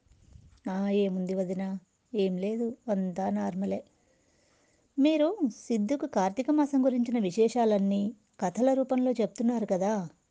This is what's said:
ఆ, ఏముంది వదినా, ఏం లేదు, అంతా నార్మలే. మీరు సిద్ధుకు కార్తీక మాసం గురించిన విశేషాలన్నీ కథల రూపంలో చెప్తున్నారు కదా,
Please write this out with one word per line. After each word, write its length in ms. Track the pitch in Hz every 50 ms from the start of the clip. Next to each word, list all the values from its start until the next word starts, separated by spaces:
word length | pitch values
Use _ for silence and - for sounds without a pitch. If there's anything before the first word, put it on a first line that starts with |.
| _ _ _ _ _ _ - - - - - _ _ -
ఆ, 200 | 185 190 196 202
ఏముంది 440 | 196 202 202 196 185 190 185 180 190
వదినా, 460 | 190 190 175 190 185 190 190 190 190 - _ _ _ _ _ -
ఏం 240 | 220 190 190 185 180
లేదు, 400 | 185 202 220 226 233 226 254 - _ 240
అంతా 400 | 208 190 190 185 175 190 190 202
నార్మలే. 540 | 202 208 202 202 180 185 196 196 190 202 - - _ _ _ _ _ _ _ _ _ _ _ _ _ _ _ _ _ _ _ _ _ -
మీరు 380 | 269 302 320 302 294 320 415 453 339 233
సిద్ధుకు 600 | 208 - - - 240 220 208 208 277 285 320 285
కార్తీక 440 | - 214 185 190 196 254 254 311
మాసం 340 | 302 302 294 277 285 269 254
గురించిన 340 | 269 247 254 240 247 233 247
విశేషాలన్నీ 920 | 208 180 170 226 220 226 - 247 233 220 214 202 196 196 202 202 202 208 - - _ _ _ -
కథల 340 | - 185 175 208 247 262 262
రూపంలో 380 | 262 262 254 269 254 254 254
చెప్తున్నారు 540 | 247 247 214 190 - - 233 233 240 233 214
కదా, 440 | - 196 175 185 202 220 208 180 156 - _ _ _